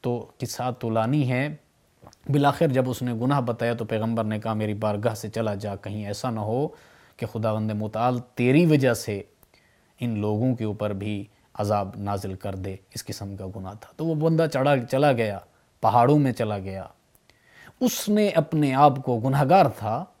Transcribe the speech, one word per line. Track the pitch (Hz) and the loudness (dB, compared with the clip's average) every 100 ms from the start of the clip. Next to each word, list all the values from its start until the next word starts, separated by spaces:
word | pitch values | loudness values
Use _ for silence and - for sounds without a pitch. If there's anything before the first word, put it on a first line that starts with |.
تو | 127 120 - _ | -4 -4 -8 _
قصہ | 123 - 123 120 | -10 -4 -6 -4
طولانی | 117 113 113 147 131 | -2 0 2 2 2
ہے۔ | 127 143 151 _ _ _ _ - _ - | 0 -2 -8 _ _ _ _ -20 _ -2
بالآخر | 143 143 - 160 | 2 2 4 2
جب | 127 127 | 2 0
اس | 120 | -2
نے | 123 | -4
گناہ | 113 127 143 | -2 0 0
بتایا | 120 113 120 | 0 -2 -2
تو | 117 | -2
پیغمبر | 110 110 113 117 | -4 -2 -2 -2
نے | 107 107 | -2 -4
کہا، | 113 | -4
"میری | 107 107 | -2 -2
بارگاہ | 104 107 104 113 | -2 -2 0 -2
سے | 107 107 | -4 -8
چلا | 113 110 | -4 -4
جا، | 101 104 | -4 -8
کہیں | 98 101 104 | -8 -10 -10
ایسا | 101 104 127 | -8 -6 -6
نہ | 110 | -4
ہو | 104 120 156 - - - _ - | -4 -4 -4 -8 -20 -20 _ -10
کہ | |
خداوند | 117 113 110 107 107 | -8 -2 -2 -2 -2
متعال | 104 107 110 123 123 | -4 -6 -2 0 -2
تیری | - - 123 143 | -6 0 4 6
وجہ | 170 151 131 | 6 6 4
سے | 113 - 101 - _ _ _ _ _ _ _ | 0 -4 -6 -8 _ _ _ _ _ _ _
ان | 120 107 | -4 -2
لوگوں | 107 107 127 | -2 0 0
کے | 117 | 0
اوپر | 107 101 104 | -4 -4 -4
بھی | 98 104 104 101 _ _ | -4 -6 -6 -10 _ _
عذاب | - 101 104 98 104 | -6 0 0 -2 -6
نازل | 101 101 95 | -6 -4 -6
کر | 92 101 | -8 -8
دے۔" | 95 95 95 _ | -8 -10 -12 _
اس | - | -14
قسم | - - 101 | -12 -12 -12
کا | 98 95 | -10 -12
گناہ | 95 95 107 | -12 -14 -14
تھا۔ | - | -20
تو | - | -6
وہ | 160 | -2
بندہ | 156 160 165 160 | 0 2 2 2
چڑھا، | 139 139 139 117 | 2 2 2 2
چلا | 131 147 | 2 4
گیا، | 120 110 98 - _ _ _ | 4 0 -2 -12 _ _ _
پہاڑوں | 113 120 123 151 | 4 6 6 6
میں | 135 | 4
چلا | 113 107 101 | 0 -4 -4
گیا۔ | 95 95 90 _ _ _ _ _ _ - - _ | -6 -10 -12 _ _ _ _ _ _ -20 -20 _
اس | 254 - - | -2 -2 0
نے | 208 208 | 2 4
اپنے | 165 151 156 143 | 2 0 0 2
آپ | 131 147 | 6 4
کو، | 135 127 120 | 4 -2 -2
گناہگار | 127 135 135 190 147 - | 0 0 4 6 6 0
تھا | 107 120 190 _ | -6 -6 -8 _